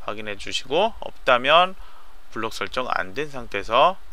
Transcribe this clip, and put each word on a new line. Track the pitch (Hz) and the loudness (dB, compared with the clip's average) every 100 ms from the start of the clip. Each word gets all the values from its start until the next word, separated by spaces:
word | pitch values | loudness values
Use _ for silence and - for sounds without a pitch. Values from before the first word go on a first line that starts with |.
확인해 | - 104 107 101 | -6 -6 -6 -6
주시고, | - 101 - 143 220 - | -4 -4 0 2 2 0
없다면 | - - - 123 131 160 180 190 - - - - - | -8 -4 4 4 8 6 6 0 -8 -8 -8 -8 -8
블록 | - 110 | -6 -4
설정 | - 101 - 127 | -4 -4 -4 0
안 | - 92 | 0 -2
된 | 95 151 | -6 -6
상태에서 | 135 117 101 95 117 156 190 - | -8 -6 -6 0 4 4 2 -8